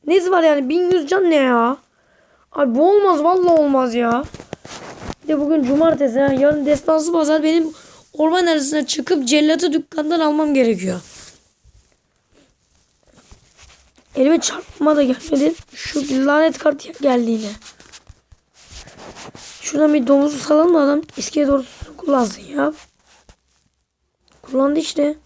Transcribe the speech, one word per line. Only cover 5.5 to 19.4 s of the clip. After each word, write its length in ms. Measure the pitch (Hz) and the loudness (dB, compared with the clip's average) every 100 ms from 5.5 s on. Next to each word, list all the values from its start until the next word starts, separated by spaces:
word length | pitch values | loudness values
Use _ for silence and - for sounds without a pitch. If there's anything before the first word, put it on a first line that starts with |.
| 320 | 0
cumartesi 560 | 247 277 330 311 285 233 | 0 2 2 2 0 0
ha. 120 | 277 | 0
Yarın 340 | 262 285 302 277 | 2 2 2 0
destansı 460 | 294 - 320 311 | 0 0 0 0
pazar. 300 | 339 302 311 | -2 0 0
Benim 300 | 311 330 320 - - - _ | 2 0 -2 -8 -20 -20 _
orman 340 | 302 311 359 349 | -2 0 2 0
arasına 400 | 311 277 302 294 | 0 0 -4 -4
çıkıp 420 | 302 254 339 247 | -6 -2 -2 2
cellatı 440 | 302 302 311 349 | 2 2 2 0
dükkandan 480 | 311 - 311 302 339 | -2 -4 -6 -2 0
almam 340 | 311 294 311 | 0 0 0
gerekiyor. 460 | 269 233 202 185 180 - - - _ _ _ _ _ _ _ _ _ _ _ _ _ _ _ _ _ _ _ _ - _ _ - _ _ _ _ - | 2 2 0 -4 -8 -12 -20 -20 _ _ _ _ _ _ _ _ _ _ _ _ _ _ _ _ _ _ _ _ -20 _ _ -20 _ _ _ _ 0
Elime 240 | 269 330 | 2 2
çarpma 560 | - - - - 294 302 | -2 -8 -16 -2 0 2
da 60 | |
gelmedi. 520 | 269 254 - 277 294 330 - | 0 -2 -2 0 0 -2 -14
Şu 520 | - - 294 285 262 269 | -16 -8 -6 -4 -2 0
lanet 320 | 294 320 - | 2 2 0
kart 420 | 302 294 - - | -2 -2 -10 -4
geldi 300 | 277 247 233 | 0 0 0
yine. 200 | 226 214 214 - - - - _ - _ _ _ _ - - - - - - - - | -4 -6 -12 -20 -20 -20 -20 _ -20 _ _ _ _ -20 -20 -20 -20 -20 -20 -20 -20